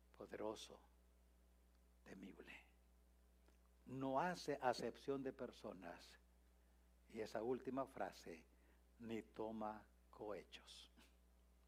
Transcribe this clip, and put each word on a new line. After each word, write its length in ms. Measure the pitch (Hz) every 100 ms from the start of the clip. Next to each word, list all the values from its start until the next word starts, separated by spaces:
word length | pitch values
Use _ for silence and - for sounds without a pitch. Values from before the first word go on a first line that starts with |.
| - -
poderoso, 640 | 104 104 107 107 - - - - - - - - - - - - - - -
temible. 480 | 95 95 - - - - - - - - - - - - - - - -
No 340 | 131 135 131
hace 380 | 180 160 - 139
acepción 600 | 127 117 120 - - 135
de 100 | 131
personas. 840 | - 120 - 113 90 87 - - - - - - - - - - - -
Y 80 | 110
esa 200 | 104 113
última 440 | 117 127 131 131 127
frase, 580 | - 92 - - 82 - - - - - -
"ni 220 | 113 113
toma 580 | - - 110 110 107 107 - - -
cohechos". 840 | - 107 92 - - - - - - - - - - - -